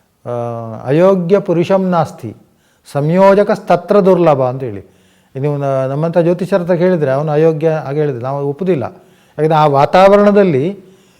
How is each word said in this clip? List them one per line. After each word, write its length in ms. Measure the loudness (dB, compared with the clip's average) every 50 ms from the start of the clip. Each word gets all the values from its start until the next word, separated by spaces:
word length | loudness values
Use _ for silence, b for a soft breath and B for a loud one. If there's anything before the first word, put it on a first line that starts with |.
| b b b _ _
ಆ, 40 | -10 -8 -8 -8 -8 -8 -10 -12 -12 -14 -12 -4
"ಅಯೋಗ್ಯ 540 | -2 2 4 4 4 2 2 0 0 0 0
ಪುರುಷಂ 520 | 0 0 -2 -2 0 0 0 0 0 0
ನಾಸ್ತಿ 460 | 0 0 -2 -2 -6 -14 -16 -16 -16 -16 _ _ _ _ _ _ _ _ _ -10 -6
ಸಂಯೋಜಕಸ್ತತ್ರ 1080 | -4 -2 0 2 4 4 4 6 4 2 0 -2 -6 0 0 0 0 0 0 2 2
ದುರ್ಲಭ" 420 | 4 4 2 4 4 2 2 2 0
ಅಂತೇಳಿ. 420 | -4 -4 -6 -8 -10 -10 -12 -16 b b b b b b b b b b -6
ನೀವು 180 | -6 -4 -4 -4
ನ-, 320 | -4 -2 -2 -2 -2 -4
ನಮ್ಮಂಥ 280 | -4 -4 -4 -2 0 0
ಜ್ಯೋತಿಷ್ಯರ 420 | 0 0 0 -2 -2 -2 -2 -2
ಹತ್ರ 140 | 0 0 -2
ಕೇಳಿದರೆ 360 | 0 2 0 0 0 0 0
ಅವನು 220 | 0 -2 -2 -2 0
ಅಯೋಗ್ಯ 380 | 2 2 2 0 0 -2 -2
ಹಾಗೆ 300 | -2 -2 -6 -6 -4 -4
ಹೇಳಿದ್ರೆ 220 | -4 -4 -4 -6 -8
ನಾವು 260 | -8 -6 -6 -6 -6
ಒಪ್ಪುದಿಲ್ಲ. 360 | -6 -6 -4 -2 -2 -2 -4 -8 -12 -16 b b b b b b b -6
ಯಾಕಂದರೆ 160 | -4 -2 0
ಆ 120 | 2 2
ವಾತಾವರಣದಲ್ಲಿ 1120 | 2 2 2 0 2 4 4 6 6 6 6 4 4 4 4 2 2 2 0 -2 -4 -6 -10 -16 b b b b b b b